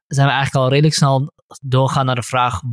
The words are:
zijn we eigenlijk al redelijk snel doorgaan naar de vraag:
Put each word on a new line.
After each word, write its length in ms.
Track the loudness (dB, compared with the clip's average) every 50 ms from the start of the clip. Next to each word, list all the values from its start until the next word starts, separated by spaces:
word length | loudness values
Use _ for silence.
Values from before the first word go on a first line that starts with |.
| _
zijn 200 | _ -2 0 0
we 60 | 2 2
eigenlijk 320 | 0 -2 -2 0 0 0
al 40 | 2
redelijk 240 | 2 2 2 2 2
snel 380 | 2 2 2 2 0 -2 -4 -8 _ _ _ -20 -16 -6
doorgaan 440 | -2 0 0 2 2 0 0 0
naar 80 | 0 -2
de 80 | -2 -4
vraag: 380 | -4 -2 0 0 0 -2 -4 -6 -4